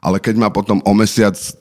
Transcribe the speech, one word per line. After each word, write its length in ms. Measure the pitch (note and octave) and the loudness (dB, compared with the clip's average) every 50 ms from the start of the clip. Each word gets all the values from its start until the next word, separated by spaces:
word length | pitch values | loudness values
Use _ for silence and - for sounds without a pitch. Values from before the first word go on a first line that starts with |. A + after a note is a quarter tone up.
| - | -4
Ale 160 | - F#2 G2 | -4 -4 -2
keď 160 | - A#2 A2 | -2 -2 0
má 160 | A2 A2+ G#2 | 0 0 0
potom 320 | F#2+ - G#2 - G#2+ G2 - | 0 -2 -2 0 -2 0 2
o 100 | G2 G2+ G#2 | 2 2 2
mesiac 400 | A2 G#2 - - A2 G2+ F#2 - - - - - | 2 0 2 2 2 2 0 -2 -10 -14 -16 -16